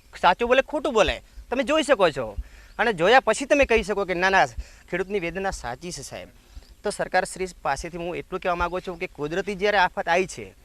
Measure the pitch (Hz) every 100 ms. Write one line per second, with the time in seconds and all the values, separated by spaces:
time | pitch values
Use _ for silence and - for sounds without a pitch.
0 | _ - 170 185 240 254 262 302 302 220
1 | 160 113 - - - 247 240 311 294 240
2 | 175 143 110 101 - - - - 220 180
3 | 175 262 - - 277 294 262 226 185 202
4 | 185 175 185 190 143 117 - - - 175
5 | 185 208 170 175 196 180 120 127 175 147
6 | 127 107 92 - _ - - - 208 -
7 | 165 185 190 175 185 - 156 135 170 175
8 | 175 151 - 185 185 175 175 180 196 170
9 | 180 - 147 170 190 190 208 208 180 -
10 | 175 175 185 - 95 -